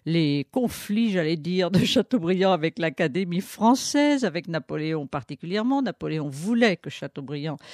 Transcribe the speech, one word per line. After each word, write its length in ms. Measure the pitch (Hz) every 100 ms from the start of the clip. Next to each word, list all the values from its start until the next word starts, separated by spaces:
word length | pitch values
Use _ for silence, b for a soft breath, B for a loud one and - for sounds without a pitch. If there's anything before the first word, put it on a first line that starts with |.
| -
les 400 | 165 151 143 135
conflits, 580 | 262 240 - - 208 233
j'allais 260 | 185 156 165
dire, 340 | 156 180 175
de 100 | 185
Chateaubriand 720 | - 254 - 247 165 185 190
avec 260 | 175 160 165
l'Académie 640 | 165 - 165 127 190 175
française, 840 | 180 - 220 262 - 285 294 285
avec 240 | 220 156 -
Napoléon 580 | 160 - 156 156 160 139
particulièrement. 760 | 147 - 143 170 202 233 277
Napoléon 480 | 247 - 156 156 147
voulait 480 | 135 185 233 233 175
que 100 | -
Chateaubriand 680 | - 143 - 139 147 156 143 B